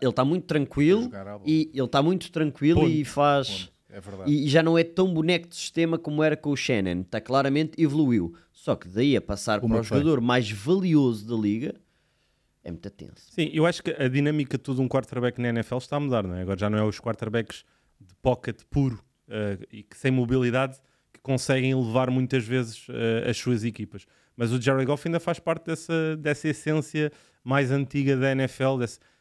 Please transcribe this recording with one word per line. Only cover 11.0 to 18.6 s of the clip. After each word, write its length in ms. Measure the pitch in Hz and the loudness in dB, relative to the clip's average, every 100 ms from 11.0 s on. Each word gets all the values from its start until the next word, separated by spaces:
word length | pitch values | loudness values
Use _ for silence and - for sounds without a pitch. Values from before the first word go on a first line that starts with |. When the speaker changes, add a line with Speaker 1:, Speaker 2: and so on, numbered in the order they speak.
| 131 110 107 | 4 2 -2
Speaker 1:
da 80 | 117 | 0
liga, 360 | 104 110 156 - _ _ _ _ _ _ _ _ | 0 0 -4 -10 _ _ _ _ _ _ _ _
é 80 | - | -14
muito 180 | 85 101 | -14 -14
tenso. 240 | - - - _ | -16 -20 -20 _
Speaker 3:
Sim, 220 | - 156 | -6 -4
eu 140 | 156 170 | 0 0
acho 160 | 170 | 0
que 80 | - | -6
a 160 | 156 131 | -2 0
dinâmica 500 | 135 147 151 135 139 | 0 0 0 -2 -4
de 60 | |
todo 180 | - 127 | -4 -2
um 60 | 131 | 0
quarterback 520 | 135 127 123 120 120 | -2 -4 -4 -4 -2
na 100 | 120 | -2
N 100 | 117 | -2
F 120 | 110 | -4
L 60 | 123 | -6
está 180 | - 143 | -4 -4
a 20 | |
mudar, 260 | 143 120 95 | -2 -2 -2
não 80 | |
é? 80 | 90 | -4
Agora 160 | 92 95 | -4 -2
já 140 | 104 | 0
não 80 | 107 | 0
é 40 | |
os 160 | 107 101 | 0 -2
quarterbacks 640 | 117 110 110 117 110 - - _ _ _ | -6 -6 -4 -4 -4 -10 -20 _ _ _
de 140 | 95 _ | -20 _
pocket 460 | 127 123 - 113 | -2 -2 -4 -10